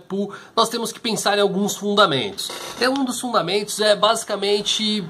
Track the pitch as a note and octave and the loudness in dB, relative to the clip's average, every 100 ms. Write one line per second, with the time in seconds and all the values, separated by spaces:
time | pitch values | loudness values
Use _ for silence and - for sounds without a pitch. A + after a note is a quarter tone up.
0 | - G3 G3+ - - - A3 A#3 A3+ - | -6 -4 -4 -8 -6 0 0 0 -6 -6
1 | A#3 G3 G#3 G3+ G3+ F#3 G3+ - G3+ G3+ | -4 -2 0 2 2 2 -2 -2 0 4
2 | F#3+ C#3+ G#2 F#2 - - - - B3 C4+ | 4 2 -2 -6 -8 -10 -10 -2 0 0
3 | B3+ - B3 G#3+ E3 G3+ G3+ - G#3+ G3+ | 0 -2 -2 0 2 0 -2 0 2 4
4 | G#3 G#3+ - G3 G3 G#3 G#3 - G#3+ G#3+ | 4 2 -2 -2 2 2 2 0 0 -2
5 | E3 | -4